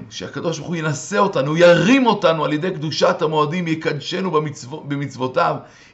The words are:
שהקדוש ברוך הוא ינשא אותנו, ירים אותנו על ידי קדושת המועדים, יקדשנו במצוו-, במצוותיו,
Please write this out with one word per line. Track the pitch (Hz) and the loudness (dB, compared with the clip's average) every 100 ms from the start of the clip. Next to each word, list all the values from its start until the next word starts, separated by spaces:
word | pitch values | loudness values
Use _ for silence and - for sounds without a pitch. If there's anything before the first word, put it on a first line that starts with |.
| - | -8
שהקדוש | - 90 143 - - | -12 -12 -6 -6 -6
ברוך | - | -6
הוא | 170 | -4
ינשא | 156 147 - 202 | -4 -6 -4 0
אותנו, | 196 160 143 160 | 2 2 0 6
ירים | 175 170 180 269 233 | 8 8 6 4 4
אותנו | 196 165 160 | 4 2 2
על | 147 | 0
ידי | 147 185 | -2 -2
קדושת | 160 156 - 175 180 | -4 -6 0 0 2
המועדים, | 156 156 151 180 165 | 0 0 0 -2 -2
יקדשנו | 160 160 147 - 185 190 | -2 -4 -6 -6 -6 -2
במצוו-, | 156 151 120 120 151 139 | -2 -4 -8 -14 -14 -8
במצוותיו, | 143 135 113 127 165 165 123 - - - | -6 -6 -6 -4 0 -2 -2 -10 -20 -16